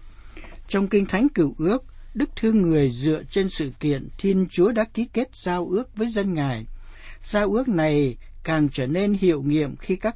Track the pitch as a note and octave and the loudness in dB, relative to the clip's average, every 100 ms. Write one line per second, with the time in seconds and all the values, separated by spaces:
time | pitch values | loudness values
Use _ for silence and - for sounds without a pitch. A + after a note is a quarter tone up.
0 | - - - - - - - G3 G3 G#3 | -20 -18 -18 -16 -16 -16 -4 0 2 2
1 | G3 G3 C#4 - D3 - D#3+ B3+ - - | 2 2 2 4 0 2 0 0 -2 -16
2 | - A3 C#4+ - A3 A3 F3 D#3 C#3 A#2+ | -10 -4 -4 0 2 4 4 4 4 2
3 | D3 D#3 C#3 G3 F#3+ - D3 - D3+ C#3 | 0 0 -2 -2 0 -2 -6 -2 -2 -2
4 | - - G3 F#3+ F#3 - F#3+ A3+ A3 - | -4 -4 2 2 2 4 4 4 0 -2
5 | A#3+ A3+ - - F#3+ F3+ E3+ F#3+ B3+ - | -2 -2 -4 -6 -4 -2 0 -2 -2 -4
6 | A#3 G#3+ G3 E3 C#3 A#2 A2+ - - - | -2 0 0 0 0 -2 -6 -12 -14 -18
7 | - - - G#3 G#3 G#3+ B3+ F3 D#3 D3 | -18 -16 -4 0 2 2 2 2 4 4
8 | C#3 A#2 - - - D#3+ D3 - B2+ E3 | 2 -2 -12 -10 -2 2 2 0 -2 0
9 | G3+ G3 F#3 D3+ C#3 D3+ C#3+ C3 - F#3 | 0 2 2 2 2 0 0 -4 -4 -2
10 | A3 | -2